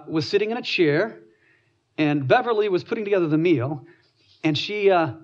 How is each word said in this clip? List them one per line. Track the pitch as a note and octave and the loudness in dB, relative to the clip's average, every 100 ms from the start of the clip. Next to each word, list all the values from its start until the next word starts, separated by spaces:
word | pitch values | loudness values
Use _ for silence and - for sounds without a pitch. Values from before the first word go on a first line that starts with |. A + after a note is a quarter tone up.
| - | -4
was | D#3 - | -4 -2
sitting | G3+ G#3+ | -2 0
in | A#3+ | -4
a | |
chair, | A#3 - D#3+ D3 A3+ - - _ _ _ _ _ _ - | -6 0 2 2 -2 -6 -20 _ _ _ _ _ _ -2
and | D3+ D3 C3 | 0 0 2
Beverly | A#3 A#3 G#3+ G#3 | 2 2 0 0
was | F3+ | -2
putting | - A3+ G3+ | -4 -6 -2
together | G3 E3 | 0 2
the | D#3 | 2
meal, | F3 D3 B2+ D3 - _ _ _ _ _ | 2 2 0 -6 -12 _ _ _ _ _
and | D#3 D3+ | -2 -2
she, | - G#3 G3 | -4 0 4
uh, | F3+ D#3 A2 | 4 2 -4